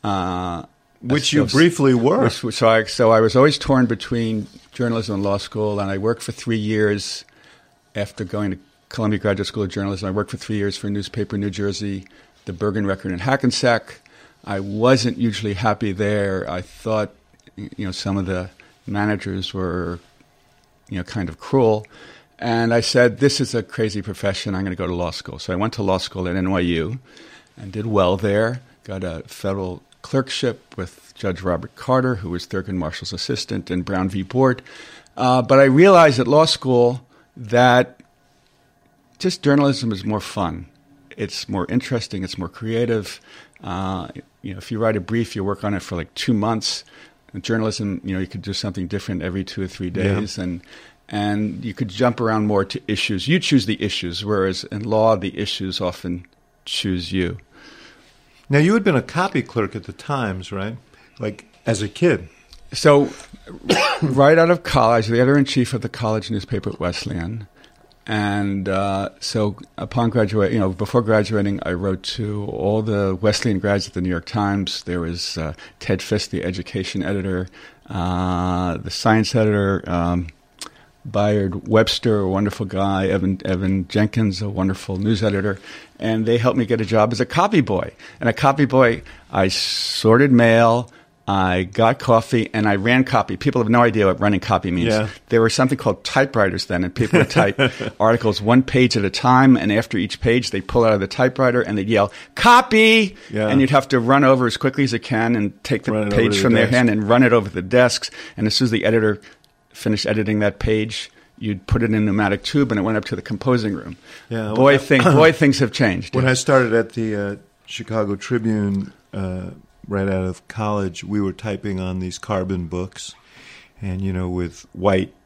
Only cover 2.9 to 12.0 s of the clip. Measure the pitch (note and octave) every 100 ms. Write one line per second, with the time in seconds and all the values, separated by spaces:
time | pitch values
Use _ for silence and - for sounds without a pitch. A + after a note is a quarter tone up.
2.9 | - A#2 A2 A2 B2 D3 D3 - C3 A#2+
3.9 | A2+ - A#2+ A2+ A2 G2+ - _ - A#2+
4.9 | A2+ G#2+ G2 G2+ G2+ - G#2+ G#2+ G2+ G2
5.9 | G2 G#2+ A#2+ - - - A2+ G#2+ G#2+ G#2+
6.9 | G#2 - - - _ _ _ _ _ _
7.9 | G#2 G2+ - G2 G#2 G#2 F2+ _ _ _
8.9 | - G#2+ G#2 G#2+ G2 G2+ A2 G2 G#2 G2
9.9 | F#2+ G2+ G2 G2+ - - G#2+ G2+ - G#2
10.9 | G2+ G2 - G#2 G#2 G2+ F#2+ G2+ F#2+ G#2
11.9 | G2